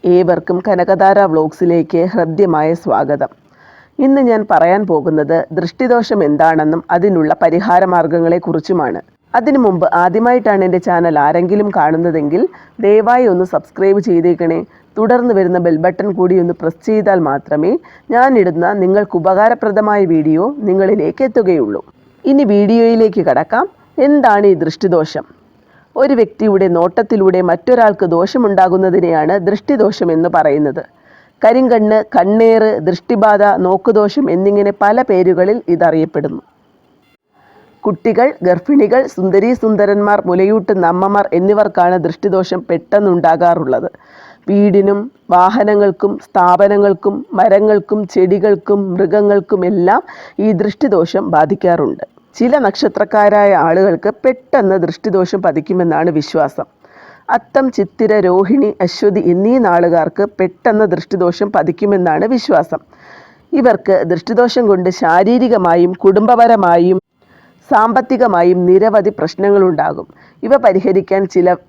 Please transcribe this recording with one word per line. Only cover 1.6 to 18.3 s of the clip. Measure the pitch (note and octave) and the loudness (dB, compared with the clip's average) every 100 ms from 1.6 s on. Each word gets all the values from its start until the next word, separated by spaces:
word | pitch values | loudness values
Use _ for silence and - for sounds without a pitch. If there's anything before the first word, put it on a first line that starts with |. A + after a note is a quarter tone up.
| F3 E3+ D#3+ E3+ F3+ | 0 0 0 -2 -2
ഹൃദ്യമായ | A3 E3 D#3+ F#3+ D#3 D#3 E3 | -2 -4 0 0 0 -2 -4
സ്വാഗതം. | D#3+ A2+ C#3 C#3+ C#3 _ _ _ _ - _ - | -2 -2 -2 -4 -6 _ _ _ _ -20 _ -4
ഇന്ന് | C4+ C#4 B3 | 0 2 0
ഞാൻ | A3 G#3+ | -2 0
പറയാൻ | D#3+ E3+ G3 G3 | 0 2 0 0
പോകുന്നത് | D#3 D3 D#3 D3 D#3+ - D#3+ | -2 -2 -2 0 -2 -2 -6
ദൃഷ്ടിദോഷം | F3 - B3+ A#3+ A3 G3+ D3+ | -8 -6 -2 0 0 -2 0
എന്താണെന്നും | D3 D#3+ D#3+ D3+ E3 - F3 | 2 0 2 -2 -4 -4 -2
അതിനുള്ള | G3+ F3+ D3+ D#3+ | 0 0 0 0
പരിഹാര | E3+ E3+ G3 F3+ F#3+ | 0 0 0 0 2
മാർഗങ്ങളെക്കുറിച്ചുമാണ്. | F3 E3 E3+ E3 F3 F3 D#3+ - F#3 C#3+ E2+ _ _ _ A#3 | 0 0 0 0 -2 -2 -6 -2 -2 -2 -6 _ _ _ -2
അതിനു | B3 C#4 | 0 2
മുമ്പ് | A3+ F3+ F#3 F3 | 0 0 0 0
ആദ്യമായിട്ടാണ് | F3+ G#3 A#3+ B3 A#3+ G3 F#3 | 0 0 0 0 0 0 0
എൻ്റെ | F3+ F3+ | -2 -2
ചാനൽ | F3 E3+ D3 | 0 0 0
ആരെങ്കിലും | D3 F3 F3 G#3 G#3 F#3+ | 0 0 0 -2 -2 -2
കാണുന്നതെങ്കിൽ | D3+ D#3+ E3+ D#3+ D3 E3+ F#3 - - - | 0 0 -2 -2 -2 -2 -4 -6 -20 -4
ദയവായി | G3+ G#3+ A3 B3 A#3+ | 0 2 2 0 2
ഒന്ന് | F#3+ F#3 | 0 -2
സബ്സ്ക്രൈബ് | D3+ - - G3 G3+ G#3 | -4 -8 -2 0 0 0
ചെയ്തേക്കണേ. | E3+ E3+ E3 E3 E3 - _ _ - | 0 0 0 -2 -4 -8 _ _ -4
തുടർന്ന് | A3 B3 B3 G3+ | 0 0 2 0
വരുന്ന | F#3 F3+ E3+ | 0 0 0
ബെൽ | D#3 | 0
ബട്ടൺ | F3 F3+ G#3 F#3 | -2 -2 -6 -2
കൂടി | F3+ F#3 | 0 0
ഒന്ന് | F3 E3+ | -2 -4
പ്രസ് | E3 E3 - | -8 -6 -2
ചെയ്താൽ | A3 G3 F#3 D3+ | 0 0 0 -2
മാത്രമേ | C#3 - D3+ E3+ E4 - - - A#3+ | -4 -4 -4 -2 -4 -8 -20 -4 0
ഞാനിടുന്ന | C4 | 2